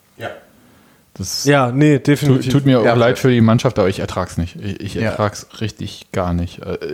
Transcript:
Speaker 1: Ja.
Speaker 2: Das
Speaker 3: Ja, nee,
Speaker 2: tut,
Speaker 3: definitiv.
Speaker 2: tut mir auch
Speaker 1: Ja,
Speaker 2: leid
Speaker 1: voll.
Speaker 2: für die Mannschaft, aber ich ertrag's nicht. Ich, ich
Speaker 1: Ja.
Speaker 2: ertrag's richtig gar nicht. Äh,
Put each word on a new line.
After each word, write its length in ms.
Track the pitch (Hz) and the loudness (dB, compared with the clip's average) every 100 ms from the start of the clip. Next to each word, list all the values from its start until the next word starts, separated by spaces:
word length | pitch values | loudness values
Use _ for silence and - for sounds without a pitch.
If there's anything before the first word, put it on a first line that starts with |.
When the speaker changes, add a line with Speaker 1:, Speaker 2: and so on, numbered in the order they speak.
| _ - | _ -14
Speaker 1:
Ja. 100 | - - _ _ _ _ _ _ _ | -14 -14 _ _ _ _ _ _ _
Speaker 2:
Das 300 | - 98 - 143 | -14 -10 -4 0
Speaker 3:
Ja, 260 | 143 123 | 2 2
nee, 260 | 131 151 139 | 2 4 4
Speaker 2:
tut, 100 | - | 2
Speaker 3:
definitiv. 460 | 143 143 131 127 | 0 2 2 2
Speaker 2:
tut 120 | 135 135 | 0 4
mir 140 | 127 | 4
auch 60 | 110 | 4
Speaker 1:
Ja, 80 | |
Speaker 2:
leid 240 | 120 120 127 | 4 2 2
Speaker 1:
voll. 140 | 135 | 2
Speaker 2:
für 40 | 120 | 4
die 60 | |
Mannschaft, 380 | 113 117 127 107 | 4 4 2 0
aber 100 | 95 | 0
ich 100 | - | 0
ertrag's 380 | - - 90 - | -6 -6 -6 -6
nicht. 180 | 85 - | -8 -8
Ich, 180 | 101 - | -10 -8
ich 140 | 92 | -8
Speaker 1:
Ja. 80 | 85 110 | -4 -4
Speaker 2:
ertrag's 360 | - 104 - - - | -2 -4 -4 -16 -10
richtig 520 | 110 - 98 - - | -10 -8 -12 -12 -10
gar 220 | - 90 | -4 -2
nicht. 260 | 87 87 - | -2 -4 -8
Äh, 160 | - 92 82 | -10 -8 -6